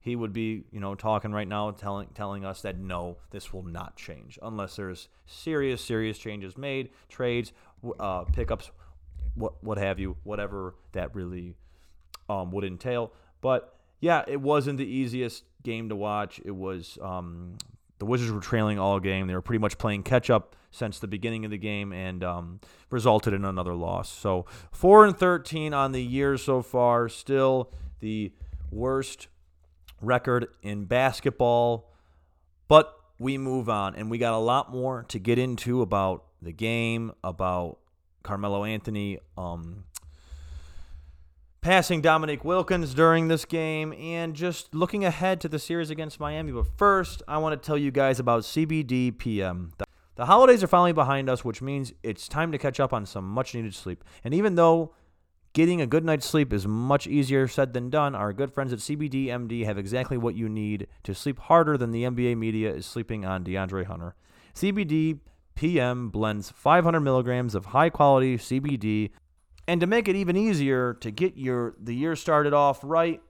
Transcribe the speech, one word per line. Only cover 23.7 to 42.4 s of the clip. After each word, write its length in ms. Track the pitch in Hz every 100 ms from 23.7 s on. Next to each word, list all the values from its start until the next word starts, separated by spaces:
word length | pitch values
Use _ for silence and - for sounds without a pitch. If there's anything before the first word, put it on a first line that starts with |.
loss. 360 | 87 85 90 92
So 360 | - 104 92 87 - -
four 320 | - 180 208
and 140 | 214 180
thirteen 560 | 180 175 131 160 151
on 200 | 143 135
the 80 | 131
year 360 | 123 131 139 135
so 240 | - 131
far, 480 | 117 127 120 120 117
still 640 | - - 135 135 131 123 - - -
the 300 | 110 110 101 - - - -
worst 560 | 104 123 135 131 - - _ _ _ _ _ - -
record 480 | 104 123 131 123 120 _
in 240 | 101 104 95
basketball. 1040 | 123 131 123 143 - 120 120 120 117 - _ _ _ _ _ _ _ _
But 280 | 151 156 - _ _
we 200 | 123 135
move 300 | 135 131 117
on, 280 | 107 98 -
and 160 | 110
we 80 | 117
got 140 | 117
a 40 | 110
lot 340 | 113 131 -
more 320 | 127 127 127 110
to 80 | 110
get 220 | 95 120
into 420 | 127 120 123 123
about 440 | 107 101 95 90 - _
the 140 | 85
game, 600 | 78 113 117 117 113 113 -
about 560 | 92 85 92 90 87 - _ _ _ _
Carmelo 420 | - 101 101 101
Anthony, 540 | 104 110 110 104 101 95 - -
um, 480 | 90 85 82 98 92 - - - - - - - - - - - - - - _ - _
passing 380 | 160 185 175 170
Dominique 460 | 156 160 156 143